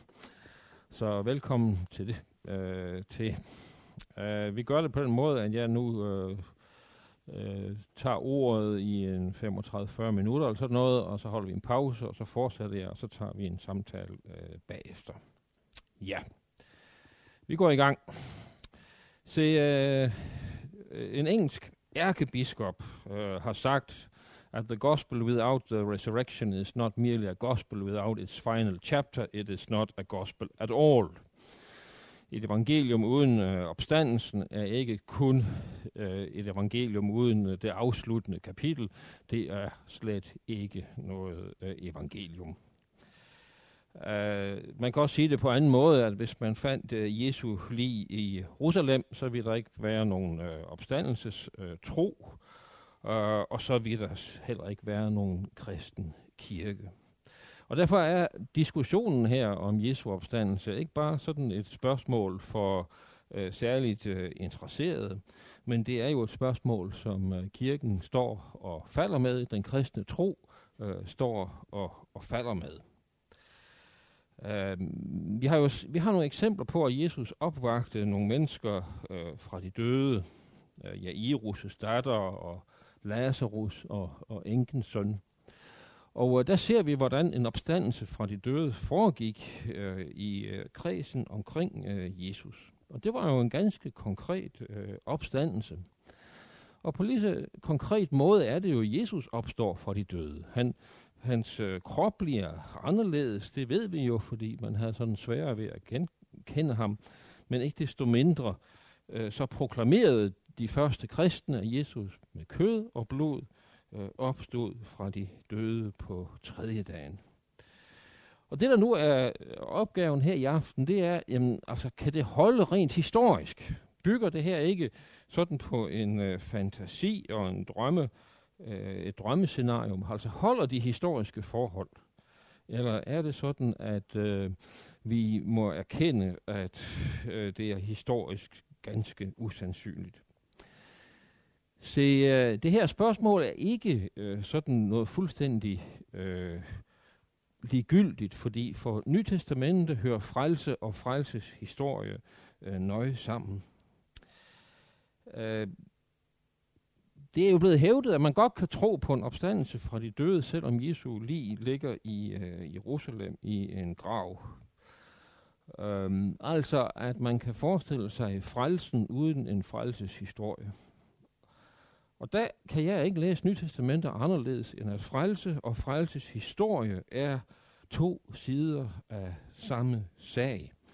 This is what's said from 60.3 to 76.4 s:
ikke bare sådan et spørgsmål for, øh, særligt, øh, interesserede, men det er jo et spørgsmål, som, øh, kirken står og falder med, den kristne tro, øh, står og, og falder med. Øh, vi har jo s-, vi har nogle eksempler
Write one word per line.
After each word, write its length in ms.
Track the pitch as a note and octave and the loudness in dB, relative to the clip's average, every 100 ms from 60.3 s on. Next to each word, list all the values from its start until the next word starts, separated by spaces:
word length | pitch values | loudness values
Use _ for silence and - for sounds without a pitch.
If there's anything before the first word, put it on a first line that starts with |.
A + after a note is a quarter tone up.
| A#2+ G#2 G2+ - G#2 | -2 0 0 -2 -4
ikke 140 | D#3+ | -4
bare 260 | - D3+ D3+ | -2 0 -2
sådan 320 | - D3+ C3 | -4 -4 -2
et 160 | G2 G2+ | -2 -6
spørgsmål 720 | - B2+ C3+ - B2 G2 F#2 | -2 0 0 0 0 0 -4
for, 520 | - A2 G2 F#2+ E2+ - - - _ | -6 0 2 0 -2 -12 -20 -20 _
øh, 220 | G2 F#2+ | -6 -6
særligt, 520 | F2+ A#2 B2+ B2+ G#2 G#2+ | -2 0 2 2 -2 -4
øh, 260 | F#2 F2+ - | -4 -6 -6
interesserede, 840 | F#2 - - - E3 D#3+ G#2 G2 - - - - - | -8 -8 -12 -4 -4 -2 -4 -8 -14 -20 -20 -12 -2
men 180 | A#2 | 0
det 180 | A2 B2 | 0 0
er 60 | B2+ | 0
jo 160 | C#3+ | 0
et 60 | A2+ | 0
spørgsmål, 640 | - B2+ B2 B2+ A2 F#2 | 0 -2 0 0 0 -2
som, 400 | - A2 G2 F#2+ | -6 -4 -2 -2
øh, 140 | F#2 F#2+ | -2 -6
kirken 540 | - B2+ C#3+ B2+ F#2+ | -4 -2 0 0 -2
står 560 | - C3 A#2+ G#2 - - | 0 0 0 -2 -12 -14
og 240 | G2 E2 - | -10 -10 -6
falder 280 | - F#3+ D#3 | 0 2 2
med, 280 | B2+ B2+ B2 | 2 2 -2
den 180 | G#2 | -4
kristne 400 | G2 C3+ B2+ - | 0 0 0 -4
tro, 460 | G2 - F#3+ - _ - _ - | -6 0 0 0 _ -20 _ -10
øh, 160 | G#2 F#2 F#2+ | -8 -6 -8
står 640 | - B2+ G#2+ F#2 - - | -4 -2 -2 -6 -8 -10
og, 360 | G2+ F2+ - - | -8 -8 -10 -20
og 100 | - | -18
falder 300 | - A#2+ A#2+ | -6 -4 -4
med. 240 | G2 D#2+ D#2+ - _ _ _ _ _ _ - - - - _ _ _ _ - G2+ | -6 -6 -12 -20 _ _ _ _ _ _ -20 -20 -20 -20 _ _ _ _ -14 -6
Øh, 320 | G#2 G2 F#2 F2+ - C2+ F2+ E2 G#2+ | -4 -4 -4 -4 -6 -6 -6 -4 0
vi 60 | C3+ | 4
har 100 | D#3 | 4
jo 120 | C#3+ | 4
s-, 160 | - - | 2 -4
vi 100 | E3 | 0
har 120 | F#3 | 4
nogle 140 | F#3+ D3 | 4 2
eksempler 400 | - | 2